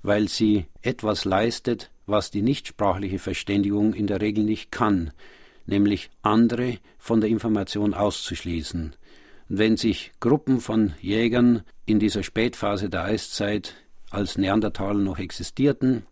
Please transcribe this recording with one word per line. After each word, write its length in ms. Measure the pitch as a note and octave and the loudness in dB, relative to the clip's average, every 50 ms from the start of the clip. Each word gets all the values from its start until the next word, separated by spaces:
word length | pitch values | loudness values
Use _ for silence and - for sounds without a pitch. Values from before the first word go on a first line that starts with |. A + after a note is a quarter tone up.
weil 260 | - G2 G2+ G#2 G#2+ G2 | 2 2 2 2 2 0
sie 380 | - - A2+ G#2+ G#2 G2+ F#2 - - - | 0 2 4 4 4 2 0 -4 -14 -6
etwas 420 | - A#2+ A#2 - - G#2+ G#2 - - | -4 -4 -4 -2 -2 -2 -2 0 0
leistet, 640 | G2+ F#2+ G2 A2 A#2 A#2+ - _ B2 A#2+ G2+ - - - - - | 0 2 2 2 0 -2 -2 _ -4 -4 -4 -6 -20 -20 -18 -4
was 240 | - G#2 G#2+ F#2+ - | 0 0 0 0 -2
die 120 | - G#2 | -4 0
nichtsprachliche 760 | G2+ B2 C#3+ - - - - - G2+ G2 F#2+ F#2+ G2+ F#2 F#2+ F2+ | 0 0 0 -2 -6 -14 -6 0 0 0 0 0 -2 -4 -6 -4
Verständigung 720 | - G2 F#2 - - - G2+ G2+ G2 G2+ G2+ G#2 G#2 A2 | -4 -6 -6 -6 -4 0 0 2 2 2 2 2 2 2
in 140 | - G#2+ G#2 | 2 0 -2
der 140 | G2+ G2+ F#2+ | -2 0 0
Regel 240 | G#2 G#2+ G#2+ G#2+ G#2+ | -2 0 0 0 0
nicht 260 | G#2+ A2 G#2+ - - | 0 0 -4 -6 -12
kann, 420 | - - A#2 G#2+ G2+ F2+ E2 D#2+ - - - - - - - - _ - - | -2 0 2 2 2 0 -2 -6 -10 -16 -20 -20 -20 -20 -20 -20 _ -18 -8
nämlich 440 | - G2 G2+ G2+ G2+ G2+ F#2 - - - _ | -2 0 2 4 2 2 0 -4 -14 -18 _
andere 560 | - G#2+ G#2+ A2+ A#2 A2 A#2 A#2 B2 B2+ A#2 - _ - _ | 0 4 6 6 6 4 4 0 -2 -4 -6 -8 _ -20 _
von 240 | - - - A#2 A2 | -20 -4 0 2 2
der 100 | G#2+ G#2+ | 4 2
Information 640 | A#2 A2 A2+ A2+ G#2+ G2+ G2 - - G#2 G#2 G#2 | 0 0 0 0 -2 -2 -2 -4 -2 -2 0 0
auszuschließen. 1000 | G2 - G#2 G#2 - - - - F2 - - F2 E2+ E2 D2+ - - E2+ D#2+ D2 - - - - - - - - - - - - | 0 0 0 0 0 -4 -8 -8 -8 -8 -6 -4 -4 -4 -6 -6 -6 -6 -8 -8 -10 -16 -20 -20 -20 -20 -20 -20 -20 -20 -10 -6
Und 100 | - F#2+ | 0 0
wenn 180 | A2 A2 A2 | 2 2 2
sich 360 | - - A2+ F#2 - - - - - | 2 2 0 0 -2 -6 -14 -14 -4
Gruppen 400 | - A#2 C#3 D3 - - C3 A#2+ | 2 2 2 2 2 0 0 0
von 340 | - - A2+ A2+ G#2+ G2 D#2 - | 0 0 0 2 2 0 -2 -6
Jägern 640 | - F#2 G2+ A2 A#2 A#2 A#2 B2 B2 B2 A#2+ A2 - - - - - | -4 -2 0 2 2 2 4 4 6 6 4 4 0 -10 -20 -12 -2
in 120 | - G#2+ G#2+ | 0 2 2
dieser 240 | G#2+ G#2 - G#2 | 2 2 0 -2
Spätphase 680 | F2+ - - A2+ A2+ A#2+ - - A2 G#2 G#2 F#2 G2+ F#2 | -6 -2 -2 -2 -2 -2 -2 -2 -2 -2 -2 -2 -4 -4
der 140 | F#2 F2 | -4 -4
Eiszeit, 720 | E2+ G2 A2 A2 - - - - G#2 G2+ G#2+ G#2 - - - - _ - - - - - | -2 -2 -2 -2 -4 -8 -6 -4 -2 -2 -2 -4 -6 -8 -18 -18 _ -20 -20 -18 -16 -8
als 280 | - G2+ G2+ F2+ - - | -4 -4 -4 -4 -2 -2
Neandertaler 600 | G2 F#2+ G2+ G#2+ G#2 G#2 - - G2 G2 G#2 G2+ | 0 2 2 2 2 0 -2 -4 -4 -2 0 0
noch 180 | G2+ G2 F2 E2 | 0 0 -2 -6
existierten 880 | F2+ E2+ - - E2 - - - C3 C#3+ C#3 - C3 C3 C3 A2+ G2+ - | -8 -8 -8 -10 -10 -8 -2 2 2 2 2 2 2 2 2 0 -4 -12